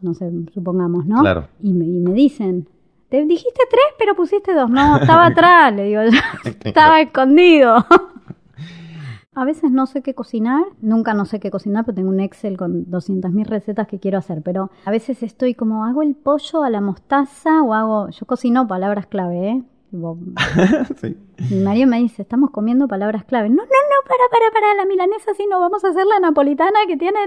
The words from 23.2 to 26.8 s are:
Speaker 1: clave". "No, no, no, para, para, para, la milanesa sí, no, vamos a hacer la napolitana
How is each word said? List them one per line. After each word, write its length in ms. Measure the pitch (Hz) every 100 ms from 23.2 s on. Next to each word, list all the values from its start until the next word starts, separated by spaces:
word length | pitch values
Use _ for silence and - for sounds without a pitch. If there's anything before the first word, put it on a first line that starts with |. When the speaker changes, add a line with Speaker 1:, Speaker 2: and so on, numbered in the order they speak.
Speaker 1:
clave". 240 | - 240 208
"No, 80 | 294
no, 60 |
no, 460 | 480 539 587 554 -
para, 160 | 508 494
para, 220 | 480 453
para, 220 | 440 415
la 120 | 403 392
milanesa 440 | 370 359 427 - 392
sí, 100 | 403
no, 120 | 370
vamos 240 | 349 403
a 60 | 381
hacer 140 | 339 392
la 120 | 415
napolitana 600 | 339 302 285 285 349 427